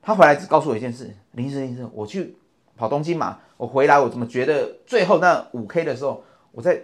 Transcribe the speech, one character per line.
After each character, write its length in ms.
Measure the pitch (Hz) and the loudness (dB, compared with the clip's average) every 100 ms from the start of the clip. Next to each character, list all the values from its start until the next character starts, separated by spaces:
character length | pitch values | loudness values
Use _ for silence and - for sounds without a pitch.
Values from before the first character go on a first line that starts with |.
他 140 | - 190 | -2 6
回 100 | 151 | 6
来 80 | |
只 140 | 143 - | 6 2
告 140 | 151 | 0
诉 80 | 151 | 2
我 80 | 110 | -4
一 20 | |
件 140 | 123 | -6
事 200 | 117 110 104 _ | -10 -16 -18 _
，“林 140 | 120 135 | -10 -8
医 40 | |
生， 100 | 139 | -6
林 120 | 135 | -8
医 20 | 123 | -10
生， 160 | 113 | -12
我 140 | 107 107 | -12 -8
去 300 | 190 165 - _ _ _ - | -8 -8 -12 _ _ _ -8
跑 100 | 113 | -4
东 160 | 143 | -2
京 140 | 151 165 | -2 -4
嘛， 220 | 101 92 _ _ | -4 -8 _ _
我 100 | 117 | -4
回 180 | 135 143 | 2 4
来 140 | 143 | 6
我 80 | 123 | 4
怎 100 | 117 | -2
么 80 | 117 | -6
觉 200 | 127 131 | -2 0
得 320 | 147 - - _ | 0 -4 -10 _
最 160 | 240 | 0
后 160 | 180 170 | 2 4
那 260 | 180 156 - | 4 2 -2
五 160 | 120 104 | -12 -4
K 160 | 170 | -4
的 100 | 156 | -4
时 120 | 120 135 | -4 -6
候， 180 | - _ _ _ | -6 _ _ _
我 80 | - | -4
在 140 | 170 170 | -2 -2